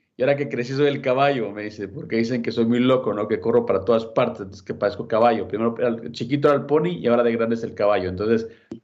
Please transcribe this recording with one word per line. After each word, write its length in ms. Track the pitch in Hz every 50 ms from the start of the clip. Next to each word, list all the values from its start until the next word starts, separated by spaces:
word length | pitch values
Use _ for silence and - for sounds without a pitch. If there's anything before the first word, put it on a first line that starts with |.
| _ _ _ -
y 40 | 120
ahora 120 | 139 143
que 120 | 139 143 117
crecí 240 | - 120 120 123 135
soy 120 | 135 147
el 160 | 143 139 135 143
caballo", 480 | 135 127 131 139 143 143 127 110 98
me 140 | 101 104 104
dice, 240 | 104 101 113 101 92
"porque 280 | 92 147 170 - 113
dicen 240 | 113 117 113 127 120
que 120 | 117 117 104
soy 140 | 120 117
muy 120 | 113 120 123
loco, 320 | 123 127 131 127 - 110 104
¿no? 140 | 104 104 107
Que 120 | 110 104
corro 260 | - 113 120 120 117
para 180 | - 101 95 -
todas 200 | - 117 113 113
partes, 360 | - - 147 127 113 113 - 101
entonces 200 | 95 98 - -
que 120 | - -
parezco 320 | - 104 101 95 - - -
caballo. 380 | 113 110 113 120 117 110 92 90
Primero 260 | - 107 113 117 117
era 120 | - 127 123
el 240 | 117 113 113 - -
chiquito 360 | - 123 117 139 143 143 147
era 80 | 143
el 100 | 135 113
pony 320 | - 143 156 160 175 175 -
y 60 | - 120
ahora 140 | 117 123 120
de 80 | 117 113
grande 240 | 113 117 113 117
es 60 | 113 -
el 100 | 107 92
caballo". 340 | - 104 104 104 98 92 92
Entonces, 380 | 90 90 104 110 117 110 113 - - - _ - 110 113